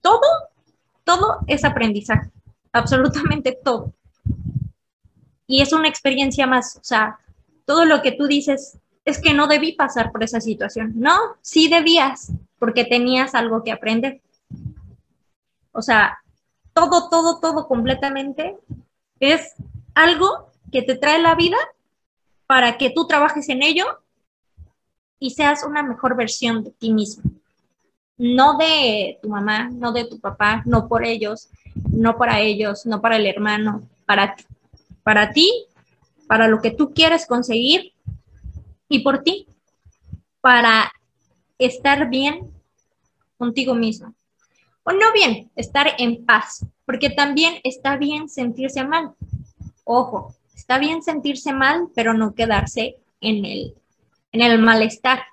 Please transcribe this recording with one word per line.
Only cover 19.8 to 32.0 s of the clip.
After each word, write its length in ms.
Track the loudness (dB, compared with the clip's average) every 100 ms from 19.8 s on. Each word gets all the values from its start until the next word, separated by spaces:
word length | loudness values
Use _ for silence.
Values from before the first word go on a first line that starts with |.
| -2
algo 560 | 4 4 4 0 0 -12 _ -6
que 100 | -4
te 140 | -2
trae 240 | -2 2 4
la 160 | 4
vida 220 | 4 2 0 -4 _ _ _ _ _ _ _
para 320 | 0 2 2 0
que 120 | -2
tú 180 | -2 0
trabajes 420 | 2 2 -2 -6
en 140 | -2
ello 220 | 0 0 -4 -8 _ _ _ _ _ _ -20 _ _ _ _ _
y 120 | -10
seas 320 | 2 4 4
una 200 | -2 -4
mejor 320 | -4 -4 -2
versión 480 | -2 -4 -2 -2 -2
de 80 | -6
ti 220 | _ -2
mismo. 300 | -2 -2 -6 -6 -6 _ _ _ _ _ _ _ -4
No 400 | 0 4 4 4
de 600 | 2 2 2 0 -4 -8
tu 80 | -8
mamá, 400 | -4 -2 -2 -4
no 220 | -6 -4
de 120 | -4
tu 140 | -6 -10
papá, 420 | -10 -2 0 0
no 220 | 0 0 0
por 180 | -2
ellos, 440 | -2 -4 -6 -8 -14 _ -16 -8 -4
no 260 | 2